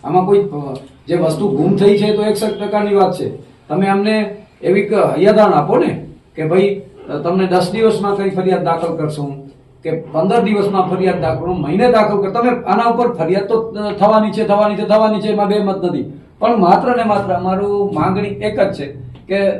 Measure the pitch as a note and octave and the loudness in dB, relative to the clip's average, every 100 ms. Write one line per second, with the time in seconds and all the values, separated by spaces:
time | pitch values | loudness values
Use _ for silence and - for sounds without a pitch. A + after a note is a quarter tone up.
0 | C3 F3+ F#3 G3+ F#3 D3 C#3 - - - | 0 0 2 2 2 -6 -8 -12 -14 -20
1 | - E3 D#3+ D#3 G3+ D3 F3+ G3 G3+ G3+ | -4 -2 0 0 -2 0 2 4 4 4
2 | G#3 G#3 G#3+ G#3 G#3+ - G3+ G#3 G3+ G3+ | 2 0 0 -2 -4 -4 -4 -2 0 2
3 | F#3 - A2 - - - _ D#3+ G3 G3 | 2 0 -8 -10 -18 -20 _ -2 0 0
4 | G#3 G#3+ G3+ - - _ F3 G3 - G#3 | 2 0 -2 -8 -18 _ 0 0 2 0
5 | - D3 G3 G#3+ G3+ - - - - - | 0 2 4 4 4 4 2 0 0 -4
6 | - - _ - D#3 F3+ G3+ G3 - - | -10 -20 _ -8 0 2 2 -2 -10 -20
7 | - D3 E3+ F#3 F#3 F3+ F3 A3 A3 G3 | -12 -6 -2 0 2 2 0 2 2 2
8 | G3+ G3 G3 F3+ F3+ F3 D#3 E3+ E3+ D#3+ | -2 -2 -2 -2 0 0 0 -2 -4 -4
9 | D3+ D3 C#3+ C#3 - - _ - E3 D#3 | -6 -4 -8 -10 -16 -20 _ -12 -6 -6
10 | - D#3 F#3+ A#3 A3 G#3 G3 F#3+ F#3 F3+ | -6 -2 2 2 2 0 0 0 0 0
11 | F#3 - D#3 - E3+ F3+ D3 F#3 B3 A3+ | 0 0 -2 -2 -4 -4 -2 2 4 4
12 | G3+ G3+ F#3+ A#3 B3 A#3+ - G3+ A#3 A#3+ | 2 0 -2 0 0 0 -2 0 2 2
13 | A#3+ - D#3+ F#3+ G3 A3+ - G3 G#3 - | 0 -2 0 0 0 -2 -2 -6 -6 2
14 | G3+ A3 G#3+ G#3 G#3 G3+ G#3+ G3 F#3 G#3+ | 4 4 2 -2 0 2 2 0 2 4
15 | G#3+ G#3 G#3+ G3+ G3+ G#3 G3 F#3 F3 C#3 | 4 0 -2 0 0 0 0 -2 -2 -4
16 | - - - - A3+ A#3 F3 G3 B3 A#3+ | -6 -12 -20 -2 0 4 4 4 2 0
17 | A3 G3+ F#3 F3 F3+ F#3+ G3+ G3+ G3 D3+ | 0 0 0 -2 0 -2 0 -2 -2 -2
18 | F#3+ F#3+ G3+ G3 G#3 - G3 F#3+ C#3 - | -2 -2 -4 -4 -4 0 -2 -2 -10 -12
19 | - - - G3 G3 - | -16 -18 -6 0 0 -2